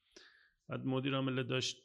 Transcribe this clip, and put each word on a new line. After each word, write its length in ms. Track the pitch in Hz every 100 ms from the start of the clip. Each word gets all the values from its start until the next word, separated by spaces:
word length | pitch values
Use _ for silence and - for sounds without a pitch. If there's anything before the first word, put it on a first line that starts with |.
| _ - - - - _ -
بعد 180 | 123 131
مدیر 280 | 131 135
عامل 280 | 135 135 127
داشت 340 | 123 127 120 -